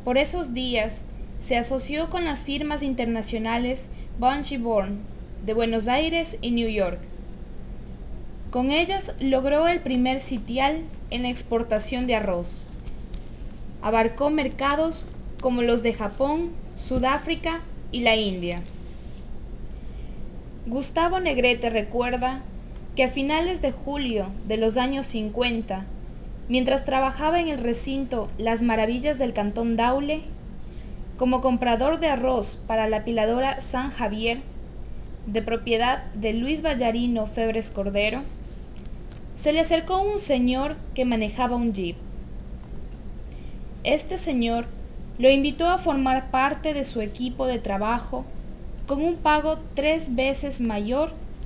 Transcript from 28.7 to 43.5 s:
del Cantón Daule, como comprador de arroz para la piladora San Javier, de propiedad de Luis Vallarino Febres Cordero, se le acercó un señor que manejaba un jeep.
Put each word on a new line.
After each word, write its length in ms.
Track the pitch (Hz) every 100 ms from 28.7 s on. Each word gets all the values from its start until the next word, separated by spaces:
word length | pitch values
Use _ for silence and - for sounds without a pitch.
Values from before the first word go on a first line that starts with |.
| 226 214 247 294 262
del 140 | 254
Cantón 440 | 220 208 214 233 226
Daule, 460 | 233 269 285 311 - - - - - - - - - -
como 240 | 254 254
comprador 600 | 262 247 240 226 269 320
de 80 | 330
arroz 500 | 262 254 247 202 - -
para 220 | 226 220
la 160 | 214
piladora 560 | 214 226 214 240 269 -
San 300 | - 254 269
Javier, 500 | - 220 214 226 233 - - - - - - - - -
de 140 | 214
propiedad 640 | 220 233 240 226 240 277 -
de 180 | 214 214
Luis 300 | 226 254 311
Vallarino 640 | 311 254 240 233 247 233 214
Febres 440 | - 226 226 220
Cordero, 500 | 202 202 202 208 247 285 - - - - - - - - - -
se 180 | - 302
le 80 | 311
acercó 420 | 320 330 330 370
un 160 | 403 415
señor 580 | - 262 247 254 294 311 -
que 100 | -
manejaba 520 | 247 226 214 214 247 240
un 160 | 233
jeep. 240 | 196 175 170 - - - - - - - - - - - - - - -